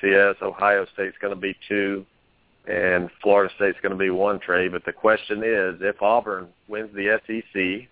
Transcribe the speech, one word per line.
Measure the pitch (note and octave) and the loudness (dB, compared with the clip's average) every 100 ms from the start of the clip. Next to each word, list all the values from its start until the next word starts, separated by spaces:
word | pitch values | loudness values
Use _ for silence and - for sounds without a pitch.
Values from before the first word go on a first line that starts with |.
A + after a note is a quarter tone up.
C | G2 | 2
S. | G2 G2+ G2 | 4 4 2
Ohio | G2 F#2+ G2+ G2+ F#2 | -6 0 2 2 -2
State's | - F#2+ - | -6 -8 -6
gonna | G2+ | -8
be | F#2+ G2 F#2 - | -6 -6 -8 -4
two, | G#2 G2 G2 F#2+ _ _ _ _ _ - | -2 0 -4 -8 _ _ _ _ _ -6
and | F#2+ F#2 F2+ F2 - | 0 2 2 -2 -2
Florida | G#2 G2+ F#2+ - | 4 4 4 0
State's | G2+ F2 | -2 0
gonna | G2+ F#2+ | -4 -2
be | G2 | 0
one, | F#2 G2+ G2 | 0 0 -2
Trey. | - F2+ F#2 | 0 0 0
But | F2 | -4
the | - | -8
question | - A2 A2 - G#2+ | 0 2 2 -2 -4
is, | A2+ A2 F#2 F2 | 0 0 -2 -2
if | G2 - | -6 0
Auburn | G2+ A#2 G#2+ F#2+ F2 _ - | 2 2 0 -8 -10 _ -12
wins | G#2+ A2 | -10 -10
the | G2+ G2+ | -4 0
S | A2 - | 0 -2
E | A2+ - | -8 -6
C, | G2 F#2 G2+ B2+ | -4 -2 -4 -10